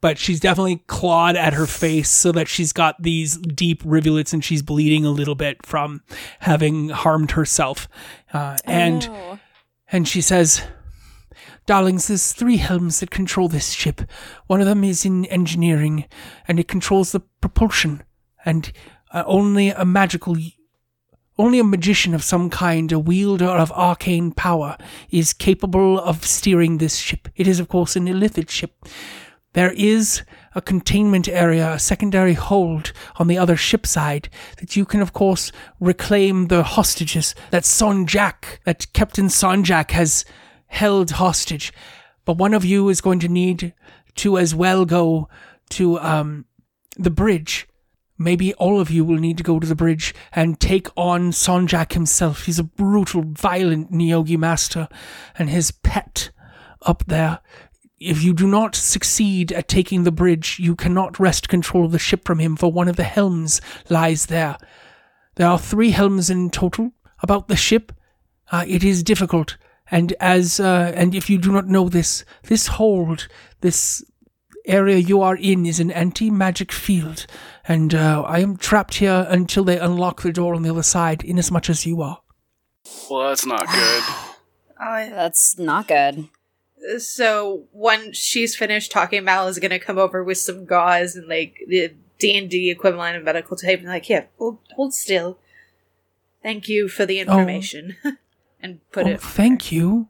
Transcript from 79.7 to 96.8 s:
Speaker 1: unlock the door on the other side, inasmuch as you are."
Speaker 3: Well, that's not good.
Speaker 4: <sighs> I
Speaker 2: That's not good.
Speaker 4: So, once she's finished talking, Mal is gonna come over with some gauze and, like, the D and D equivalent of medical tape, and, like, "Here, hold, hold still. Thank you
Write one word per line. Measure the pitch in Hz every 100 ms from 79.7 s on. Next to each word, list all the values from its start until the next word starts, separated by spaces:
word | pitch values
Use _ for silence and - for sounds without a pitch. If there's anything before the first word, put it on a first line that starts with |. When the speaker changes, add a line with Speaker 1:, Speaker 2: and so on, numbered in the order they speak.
| 175
Speaker 1:
unlock | 175 175 180 175
the | 180
door | 170 175 170
on |
the | 165
other | 165
side, | 160 185 170 160
inasmuch | - 180 170 175 -
as | 160 -
you | 165
are." | 147 - _ _ _ _ _ _ - - -
Speaker 3:
Well, | 135 135
that's | 135 131
not | 113 90
good. | - 113 120 - - - -
Speaker 4:
<sighs> | _ _ _ _
I | 226 220 220
Speaker 2:
That's | 208 175 - - -
not | 165 151 -
good. | 151 139 143 151 _ _ _ _ _ - 233
Speaker 4:
So, | 233 - 233 214 208 190 -
once | 208 220 220 220 -
she's | - 240 233 -
finished | 214 214 214
talking, | 208 180 208
Mal | 190 190 185
is | 180
gonna | 185 180
come | - 185
over | 190 185
with | 180 185
some | - 185 180
gauze | 180 175 175 175 175
and, | 165
like, | 165 160 - -
the | 185 170 - _ _
D | 208 202
and | 196
D | 180 180
equivalent | 175 196 175 170 170
of |
medical | 156 160 165 175
tape, | 175 185
and, | 180
like, | 180 -
"Here, | 202 - _
hold, | 233 226 _ -
hold | 269
still. | - - 190 170 185 _ _ _ _ _ _ _ _ _ _
Thank | 220 214 196
you | 214